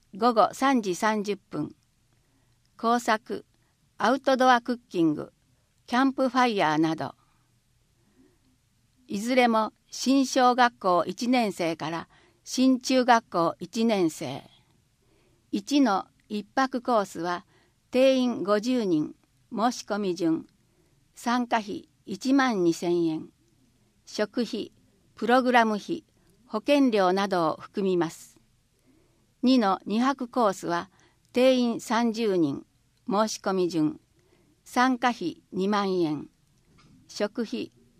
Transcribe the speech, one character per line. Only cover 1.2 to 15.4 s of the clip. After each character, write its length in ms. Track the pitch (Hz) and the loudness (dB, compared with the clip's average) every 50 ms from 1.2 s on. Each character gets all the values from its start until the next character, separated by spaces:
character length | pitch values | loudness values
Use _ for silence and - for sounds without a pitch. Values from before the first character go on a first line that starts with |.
| 196 | -4
十 120 | 208 196 | -4 -6
分。 380 | 196 _ _ - 151 151 - - _ _ _ _ _ _ _ _ _ _ _ _ _ _ _ _ _ _ _ _ | -8 _ _ -8 -8 -8 -8 -10 _ _ _ _ _ _ _ _ _ _ _ _ _ _ _ _ _ _ _ _
工 220 | - - 226 240 240 | -4 0 0 0 0
作、 460 | - - 220 214 - - 208 - - _ _ _ _ _ _ _ _ _ _ _ | 2 0 -2 -2 -2 -8 -12 -12 -12 _ _ _ _ _ _ _ _ _ _ _
ア 140 | 202 214 262 | 0 2 2
ウ 80 | 277 | 2
ト 160 | - 277 269 | 2 0 2
ド 160 | 240 254 254 254 | 4 4 4 4
ア 80 | 240 | 4
ク 140 | 240 - 240 | 2 -2 -6
ッ 40 | 240 - _ | -6 -8 _
キ 140 | - 180 165 | -2 0 2
ン 120 | 160 147 | 2 2
グ、 180 | 143 143 - _ _ _ _ _ _ _ _ _ _ _ | -2 -6 -12 _ _ _ _ _ _ _ _ _ _ _
キ 100 | - 247 | -4 0
ャ 80 | 240 269 | 0 2
ン 80 | 269 262 | 2 0
プ 160 | - 262 254 | 0 -2 0
フ 100 | 240 262 | 2 2
ァ 120 | 247 247 | 0 2
イ 60 | 220 | 2
ヤ 180 | 196 165 156 151 | 2 2 2 2
ー 40 | 151 | 2
な 180 | 160 160 160 | 0 0 0
ど。 180 | - 143 127 - - _ _ _ _ _ _ _ _ _ _ _ _ _ _ _ _ _ _ _ _ _ _ _ _ _ _ _ _ _ _ _ _ _ _ _ _ _ | -4 -6 -10 -10 -14 _ _ _ _ _ _ _ _ _ _ _ _ _ _ _ _ _ _ _ _ _ _ _ _ _ _ _ _ _ _ _ _ _ _ _ _ _
い 120 | _ 214 196 | _ -8 -6
ず 160 | 214 240 262 | -4 0 2
れ 140 | 254 247 233 | 2 4 4
も 240 | 226 220 214 214 - _ _ _ | 2 0 -2 -2 -6 _ _ _
新 340 | - - - 247 269 277 269 | -12 -6 0 2 2 2 2
小 300 | 254 - 269 247 247 247 | 2 2 2 4 4 4
学 240 | 254 247 240 240 _ | 4 2 2 0 _
校 260 | - 190 180 175 - | -2 0 2 2 0
一 220 | - 165 - 247 233 | -2 -6 -6 -2 0
年 240 | 254 247 233 202 170 | 0 0 0 -2 -4
生 240 | - 180 165 165 | -4 -4 -4 -4
か 140 | - 151 156 | -6 -8 -8
ら 180 | 165 165 - - _ _ _ _ _ _ _ | -8 -8 -10 -14 _ _ _ _ _ _ _
新 360 | - - - 254 262 262 247 | -10 -2 2 2 2 2 2
中 240 | - - 262 254 247 | 0 0 0 2 4
学 240 | 254 240 226 - _ | 4 4 4 2 _
校 280 | - 180 165 165 - - | -2 0 0 0 -2 -4
一 260 | 180 - - 226 226 | -10 -10 -4 -2 0
年 260 | 233 220 196 175 160 | 0 2 2 0 0
生。 320 | - - 165 127 135 - - - _ _ _ _ _ _ _ _ _ _ _ _ _ _ _ _ _ _ | -2 -4 -10 -10 -10 -12 -14 -18 _ _ _ _ _ _ _ _ _ _ _ _ _ _ _ _ _ _